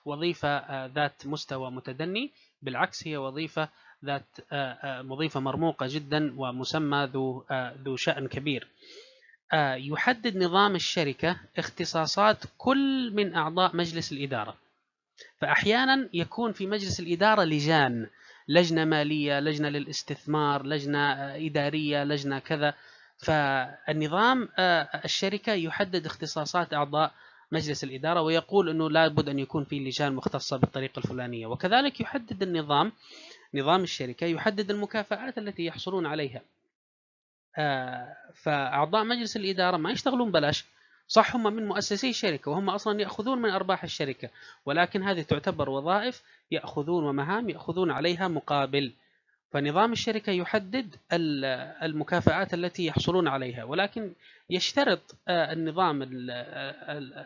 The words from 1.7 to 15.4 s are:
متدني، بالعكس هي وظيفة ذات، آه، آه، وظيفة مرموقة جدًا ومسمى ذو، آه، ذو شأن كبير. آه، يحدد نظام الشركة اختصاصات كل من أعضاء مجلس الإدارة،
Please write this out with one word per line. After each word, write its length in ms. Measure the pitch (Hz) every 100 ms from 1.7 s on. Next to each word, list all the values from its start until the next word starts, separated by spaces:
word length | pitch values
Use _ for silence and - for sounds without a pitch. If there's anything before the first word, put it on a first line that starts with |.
متدني، 600 | 127 143 131 165 202 277 - _ _
بالعكس 440 | 139 123 190 - 160
هي 80 | 151
وظيفة 520 | 135 135 156 - 156 - - -
ذات، 220 | 143 139 - - -
آه، 200 | 147 135
آه، 400 | 120 143 127 131
وظيفة 280 | 131 156 147
مرموقة 460 | 135 131 160 151 127
جدًا 440 | 151 143 151 151 127
ومسمى 680 | 131 123 127 160 147 143 139
ذو، 320 | 135 131 127 -
آه، 240 | 135 123 135
ذو 120 | 135 127
شأن 320 | - 151 135
كبير. 400 | - 143 127 - _ - - - - _ _ -
آه، 220 | 160 143
يحدد 600 | 131 139 151 - 240 240 190
نظام 380 | 180 185 202
الشركة 680 | 180 - - 147 131 160 180 - -
اختصاصات 840 | 156 - 170 165 160 - 208 208 - -
كل 540 | - 277 277 269 247
من 200 | 208 202
أعضاء 420 | 170 156 170 185 170
مجلس 360 | 170 165 156
الإدارة، 440 | 143 139 123 107 - _ _ _ _ _ _ - _